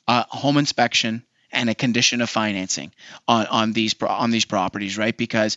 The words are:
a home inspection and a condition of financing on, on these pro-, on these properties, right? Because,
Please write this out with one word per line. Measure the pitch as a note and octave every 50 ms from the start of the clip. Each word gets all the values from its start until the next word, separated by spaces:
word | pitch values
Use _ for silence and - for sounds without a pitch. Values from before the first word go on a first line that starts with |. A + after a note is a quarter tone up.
| _
a | - A#2+ A#2+ A2 -
home | - - C#3 C#3+ C#3+ D3
inspection | C#3+ - - - A#2+ A#2 - - - A2+ A2 A#2 - _ _ _ _ _
and | - A#2+ A#2+ A2+
a | A2
condition | - - B2 A2 A#2+ A#2+ - B2 A#2+
of | A#2 -
financing | - A2 G#2+ G#2+ G2+ F#2+ F#2 - - - C#2 - - _ - - - - -
on, | - A#2 A2+ G#2+
on | - - A2+ A2 A2+
these | G#2+ A2+ A2 A2 -
pro-, | - A2+ -
on | G2+ A2+ B2 A#2
these | A#2 A2 -
properties, | - A2 G2 F2+ F2+ - G2+ G2+ G2 G2
right? | G#2+ G#2+ A#2 A2+
Because, | - A#2 - - A2 G#2+ A2 -